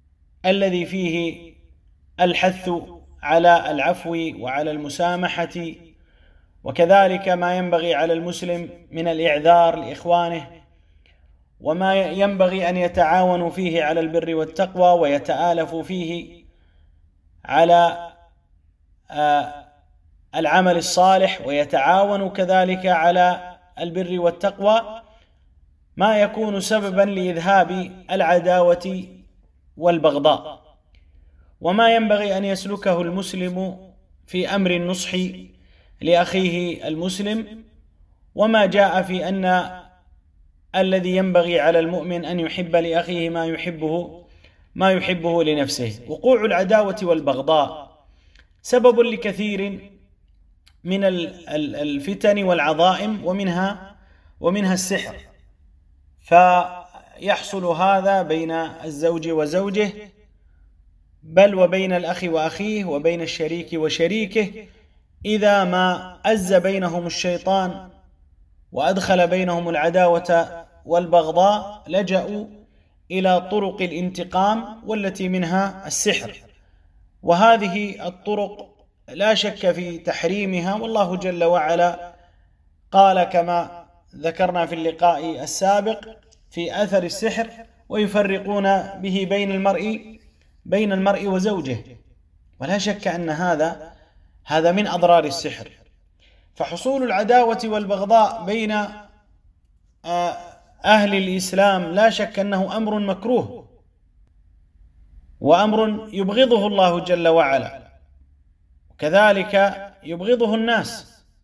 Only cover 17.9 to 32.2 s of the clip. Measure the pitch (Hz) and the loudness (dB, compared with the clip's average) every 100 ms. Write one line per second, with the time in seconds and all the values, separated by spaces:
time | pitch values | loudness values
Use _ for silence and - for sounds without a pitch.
17.9 | 170 170 - 170 _ _ _ _ _ _ | 0 -10 -20 _ _ _ _ _ _ _
18.9 | _ - 147 151 147 123 - 135 _ _ | _ -10 -2 2 2 0 -10 -20 _ _
19.9 | _ _ _ _ 147 147 170 185 170 160 | _ _ _ _ -4 2 4 4 2 0
20.9 | - 185 190 190 - 127 143 147 156 139 | 2 4 4 2 -2 -4 -2 0 0 4
21.9 | 185 202 202 196 190 180 190 185 185 185 | 4 2 0 -4 -2 0 2 2 0 0
22.9 | 175 170 180 180 180 180 180 _ - 170 | 2 4 4 2 0 -6 -20 _ -12 -8
23.9 | 170 180 180 170 170 202 196 196 226 214 | -6 -6 -2 -2 -2 -4 -2 0 0 0
24.9 | 220 - _ _ _ _ _ _ _ _ | -12 -20 _ _ _ _ _ _ _ _
25.9 | - 196 214 208 214 220 196 185 214 202 | -2 0 2 0 0 -4 -4 -2 -2 0
26.9 | 185 202 196 180 170 170 196 175 185 180 | 0 0 0 -4 -2 2 4 4 -2 -8
27.9 | - - 196 165 180 175 180 175 175 190 | -12 -6 -2 2 2 4 4 4 2 -2
28.9 | 190 - - - _ _ _ _ - 170 | -8 -10 -18 -20 _ _ _ _ -4 0
29.9 | 170 156 143 147 143 - 147 _ _ _ | 2 2 2 2 2 -2 -20 _ _ _
30.9 | _ _ _ _ _ _ _ 165 196 226 | _ _ _ _ _ _ _ -2 4 4
31.9 | 226 220 208 | 4 2 0